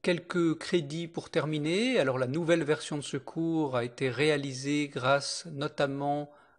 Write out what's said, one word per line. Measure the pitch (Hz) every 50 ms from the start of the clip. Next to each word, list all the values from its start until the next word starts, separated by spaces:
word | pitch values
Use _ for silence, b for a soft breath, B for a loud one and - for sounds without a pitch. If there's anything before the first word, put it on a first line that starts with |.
Quelques | - 185 175 165 170 - - 175 170 165 156
crédits | 160 - - - 180 151 139 151 165 170
pour | 165 - 165 - -
terminer. | - 165 143 151 156 151 147 156 170 196 233 262 254
Alors | 208 143 135 123 131
la | 131
nouvelle | 123 135 165 170 151 170 170 147
version | 135 151 - - - 156
de | 147
ce | 139 - -
cours | 139 - - - 165 165 165 165 160 156 135 127
a | 123 117
été | 123 127 - 139 127
réalisée | 120 120 147 156 151 143 143 143 131 127 135 143 147 147 147 143
grâce | - 135 123 131 135 143 139 - - - -
notamment | 170 151 139 143 - - - 147 139 139 139 143 143 143 147 147 B B B B B B